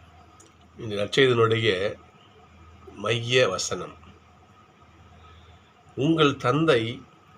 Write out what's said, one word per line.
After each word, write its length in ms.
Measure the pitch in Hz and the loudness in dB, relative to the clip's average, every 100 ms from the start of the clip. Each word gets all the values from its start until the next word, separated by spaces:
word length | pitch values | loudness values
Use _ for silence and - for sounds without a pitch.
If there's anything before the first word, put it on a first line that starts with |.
| - - - - - _ _ - | -20 -20 -20 -20 -20 _ _ -14
இந்த 160 | 117 | -8
நற்செய்தியினுடைய 1000 | 101 101 - 131 117 113 113 110 90 104 - - - _ - - - - - - - | -6 -2 2 4 4 2 2 0 0 -2 -8 -18 -20 _ -20 -20 -20 -20 -20 -20 -8
மைய 520 | 104 120 117 127 120 | -4 -4 0 0 2
வசனம், 480 | 90 - 92 82 - - - _ _ _ _ _ _ _ - - - - - - - _ _ - - | -2 -6 -8 -10 -18 -20 -20 _ _ _ _ _ _ _ -20 -20 -20 -20 -20 -20 -20 _ _ -14 -4
"உங்கள் 400 | 147 160 143 - | 0 2 2 2
தந்தை 680 | 123 143 160 123 113 - - - _ | 0 2 2 2 0 -10 -16 -20 _